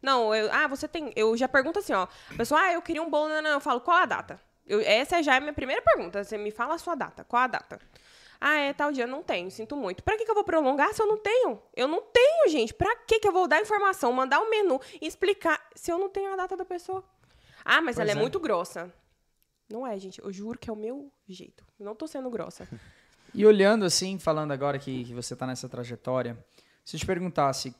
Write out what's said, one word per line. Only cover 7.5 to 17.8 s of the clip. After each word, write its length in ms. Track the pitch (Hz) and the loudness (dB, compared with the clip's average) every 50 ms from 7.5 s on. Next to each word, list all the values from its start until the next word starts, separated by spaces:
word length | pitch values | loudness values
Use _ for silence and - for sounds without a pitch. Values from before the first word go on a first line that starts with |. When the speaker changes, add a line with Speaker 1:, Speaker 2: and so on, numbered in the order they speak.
| 220 - - _ - - _ _ _ - _ _ _ - - - - _ | -2 -6 -8 _ -18 -18 _ _ _ -20 _ _ _ -20 -20 -20 -14 _
Speaker 1:
"Ah, 180 | - 269 302 302 | 0 0 2 2
é 160 | 285 277 277 | 0 -2 -2
tal 180 | - 294 294 | -2 -2 -2
dia." 160 | 302 262 240 240 | 0 -2 -4 -4
"Não 160 | 254 285 349 | -4 -10 -6
tenho, 260 | - - 190 175 185 | -4 -4 -4 -4 -6
sinto 260 | 190 - 214 214 - 294 | -10 -12 -12 -10 -8 -6
muito." 260 | 262 185 185 - - | -6 -6 -6 -6 -2
Pra 140 | - 415 427 | -2 -2 -2
que 80 | 453 | 0
que 60 | 427 | 0
eu 40 | 440 | 0
vou 80 | 415 403 | 0 2
prolongar 500 | 415 339 320 302 254 277 294 285 381 427 | 2 2 2 4 4 2 4 2 0 2
se 80 | - | 0
eu 60 | 453 403 | 0 0
não 100 | 427 427 | 0 0
tenho? 400 | 427 403 427 508 508 349 233 202 - _ _ | 0 0 2 2 2 2 -2 -6 -12 _ _
Eu 120 | - 247 277 | -4 -2 -2
não 140 | 311 381 | -2 -4
tenho, 480 | 440 - _ 480 494 571 640 679 622 415 | -6 4 _ 8 8 8 6 6 4 4
gente. 240 | 311 294 226 233 - | 4 2 0 0 -2
Pra 200 | - 349 403 440 - - - | -2 0 0 0 -2 0 0
que 120 | 440 440 | 0 2
que 80 | - 415 | 4 2
eu 40 | |
vou 160 | 349 370 370 302 | 2 2 2 4
dar 140 | 294 311 | 2 2
informação, 500 | 415 415 415 415 403 392 381 - - 240 | 2 2 0 0 2 0 0 2 0 0
mandar 280 | 247 254 262 269 262 302 | 0 0 0 2 2 2
o 80 | 392 453 | 2 2
menu, 300 | 440 427 415 359 262 254 - - - 320 | 0 2 2 2 0 0 -4 -8 -18 -12
explicar 560 | - 311 - _ - 370 403 - - 330 302 294 - - - | -12 -12 -6 _ 0 0 0 0 0 -2 -2 -2 -4 -14 -20
se 140 | - - - | -14 -6 -4
eu 60 | 339 339 | -2 -2
não 120 | 381 403 | -2 -4
tenho 240 | - 403 392 392 381 | -4 -6 -6 -6 -4
a 20 | |
data 200 | 370 359 370 381 359 | -6 -6 -6 -6 -8
da 80 | 370 | -8
pessoa? 360 | 359 370 349 - - 381 381 - _ _ _ _ _ _ _ _ _ - - - | -8 -8 -10 -8 -8 -10 -10 -10 _ _ _ _ _ _ _ _ _ -20 -14 -2
"Ah, 180 | - 233 294 | 2 2 2